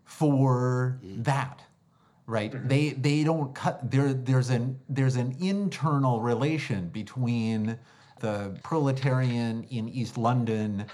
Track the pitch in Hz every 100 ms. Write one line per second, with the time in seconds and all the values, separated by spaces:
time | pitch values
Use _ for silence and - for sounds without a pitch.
0 | - - 156 139 135 127 127 123 127 127
1 | 92 98 117 139 135 - - _ _ _
2 | _ _ - 110 107 131 127 135 151 135
3 | 135 147 156 165 139 - 185 180 123 131
4 | 143 131 127 131 123 123 123 131 - 135
5 | 131 123 123 131 185 196 202 - 151 143
6 | 135 117 117 117 143 156 - 101 87 107
7 | 101 - 120 120 113 110 107 113 - -
8 | - - 113 104 101 95 - 160 139 131
9 | 135 127 127 120 117 113 113 117 113 131
10 | 113 - 113 123 113 110 107 101 104